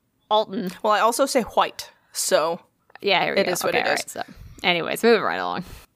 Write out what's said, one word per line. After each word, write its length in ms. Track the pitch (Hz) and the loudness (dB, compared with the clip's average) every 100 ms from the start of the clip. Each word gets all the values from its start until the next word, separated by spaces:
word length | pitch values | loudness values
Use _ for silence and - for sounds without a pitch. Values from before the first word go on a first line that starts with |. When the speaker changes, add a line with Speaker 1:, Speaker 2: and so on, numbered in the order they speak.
| _ _ - | _ _ 0
Speaker 1:
Alton. 400 | 214 214 190 185 - | 0 0 -4 -8 -2
Speaker 2:
Well, 100 | 220 | 0
I 60 | 208 | 4
also 260 | 220 - 269 | 2 2 2
say 160 | 262 | 0
white, 500 | 202 - 175 - - _ _ | 0 0 -2 -4 -16 _ _
so 480 | - - 180 160 170 _ _ _ - | -6 0 2 2 -4 _ _ _ -6
Speaker 1:
Yeah, 220 | 196 180 160 | 0 0 2
here 80 | |
we 80 | 196 | 0
Speaker 2:
it 40 | 185 | 0
Speaker 1:
go. 40 | |
Speaker 2:
is 120 | 180 | -2
what 120 | - - | -2 0
Speaker 1:
Okay, 40 | |
Speaker 2:
it 40 | - | 0
Speaker 1:
all 60 | |
Speaker 2:
is. 60 | - | -2
Speaker 1:
right, 80 | - | -6
so 140 | - - - - - | -12 -12 -16 -20 -6
anyways, 400 | 190 175 - - | -2 -2 -2 0
moving 200 | 226 220 | 4 4
right 160 | 113 90 | 2 -2
along. 260 | 90 90 180 - - | -4 -6 -10 -16 -20